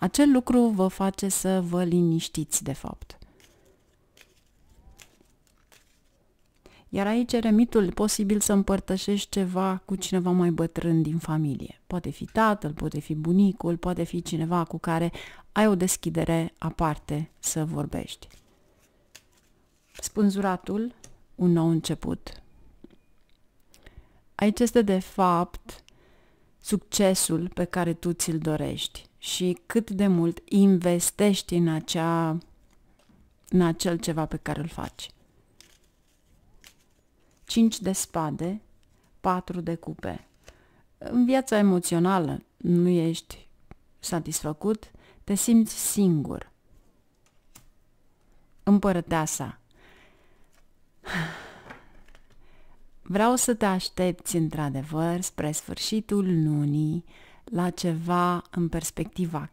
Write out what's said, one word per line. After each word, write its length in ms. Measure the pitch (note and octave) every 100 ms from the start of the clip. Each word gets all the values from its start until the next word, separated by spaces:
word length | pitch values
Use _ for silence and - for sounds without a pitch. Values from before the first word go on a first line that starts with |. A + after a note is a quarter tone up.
Acel 280 | F#3 - D4
lucru 280 | B3+ B3 B3 A#3
vă 200 | G#3 F#3+
face 420 | - G3 F#3+ G3
să 320 | - F#3+ F#3+
vă 220 | F3 F3
liniștiți, 800 | F3+ F3 E3+ E3 - - D3 -
de 100 | -
fapt. 440 | C#3+ - - - - - _ _ _ _ _ _ _ _ _ _ _ _ _ _ _ - - - _ _ _ _ _ _ - _ _ _ _ _ _ _ _ - - _
Iar 180 | - G3
aici 260 | A#3 B3
eremitul, 600 | A#3+ A3 G#3+ A#3+ A3+ F#3
posibil 460 | - G#3 - G3+ G#3
să 140 | -
împărtășești 760 | G3+ G3 G3 - F#3+ - G3+ -
ceva 520 | - F#3 F#3 F#3+ F#3 -
cu 100 | F#3+
cineva 360 | - F#3 F3+
mai 200 | F3+ F3
bătrân 500 | E3 E3 - E3+ D#3+
din 160 | D#3 E3
familie. 640 | - D#3 D3+ C3 - - -
Poate 220 | F3+ D3
fi 160 | - -
tatăl, 480 | - G#3+ G#3 D3+
poate 260 | D3 D3+ D3
fi 160 | - D#3
bunicul, 600 | D#3+ F3+ G3+ F#3 E3 E3+
poate 260 | F3+ F3+
fi 180 | E3+ F3
cineva 420 | E3+ E3 D#3+ F3
cu 140 | E3 D#3+
care 340 | - E3 E3+ - - - -
ai 160 | - G#3+
o 80 | F#3+
deschidere 800 | F#3 - E3+ D#3+ D#3+ E3 E3 -
aparte 720 | D#3+ - D#3+ D3 - D3 D#3+ _
să 260 | - - D#3
vorbești. 600 | D3+ D3 - - - - - _ _ _ _ _ _ _ - _ _ _ _ _ _ _ -
Spânzuratul, 920 | - - G3+ G3 G3 F3+ - G3+ A#3 - - - _ -
un 160 | F3+
nou 180 | E3+ E3
început. 720 | E3 - D3+ - - - - - - - - - - _ _ _ _ _ _ _ - - - - _ _ -
Aici 240 | G3+ G#3+
este, 220 | A#3+ A#3+
de 180 | G#3 F#3
fapt, 840 | - - F#3 E3+ F3 - - - - _ _ _ _ _ _ _
succesul 920 | - G#3 - - G3 F#3+ - E3 F3
pe 100 | -
care 300 | F3 F3+ E3+
tu 200 | E3 F3
ți-l 240 | E3 - D#3+
dorești 760 | D#3+ D3+ C#3 D3+ - - - _
și 340 | - - F3+ F3 -
cât 240 | A#3 A3+
de 180 | G3 G3+
mult 320 | F3 E3+ E3+ -
investești 1120 | G3+ G3 F#3 F3 F3 - - G#3 F#3+ - F3
în 120 | E3+
acea, 720 | D#3 - F3+ E3 E3 E3 D#3+ - _ _ _ _ _ _ _ _ _ -
în 120 | F3+
acel 360 | E3+ E3 F3+ E3+
ceva 280 | - D#3+ D3+
pe 120 | D#3
care 220 | - D3+
îl 80 | D#3+
faci. 420 | - - - - _ _ _ _ _ - _ _ _ _ _ _ _ _ - - _ _ _ _ _ _ _ -
Cinci 340 | - A3+ A3
de 120 | F#3+
spade, 720 | F#3+ - E3+ D#3 D3 E3 G#3 - _ _ _ _ _
patru 420 | F#3+ F3+ - F3+
de 140 | E3 E3
cupe. 520 | - D#3+ - - - _ - - _ _ _ -
În 280 | - A#3+ B3
viața 320 | C4 C4 G#3+
emoțională 840 | G3+ F3+ F3 E3+ F3+ F#3+ D3+ C#3 - -
nu 300 | F3 F3 F3
ești 600 | F3 E3 E3 - - - _ - - _ _
satisfăcut, 920 | - F3 D#3 D#3 D3+ D#3 G3+ A3 - - - -
te 100 | -
simți 580 | G3 - A3+ A3 - -
singur. 600 | - G3 D#3+ C3+ - - _ _ - _ _ _ _ _ _ _ - - _ _ _ _ _ _ _ _ _
Împărăteasa. 960 | - G3+ G3 F3+ E3 E3 D#3 - C3+ - _ _ - - _ _ _ _ - _ _ _ _ _ - F3 D#3+ E3 - - - - - - - - - - - - - - - -
Vreau 340 | - F#3 A3+ B3
să 180 | -
te 120 | A3+ G#3
aștepți, 680 | F#3 - - F#3 F3 - E3+
într-adevăr, 840 | D#3+ D3 D3 C3+ C#3+ D#3 E3 F3
spre 300 | F#3 - D3+
sfârșitul 920 | D#3 - - - A3 - G#3 F#3+ E3+
lunii, 600 | D#3 D3+ D3 D3 D3+ E3 - - - -
la 260 | - G#3+ F3+
ceva 760 | F3 F3+ D#3+ E3+ F3 F3 F3 -
în 200 | - E3+
perspectiva 800 | E3 D#3+ - D#3+ - F3 E3 D3+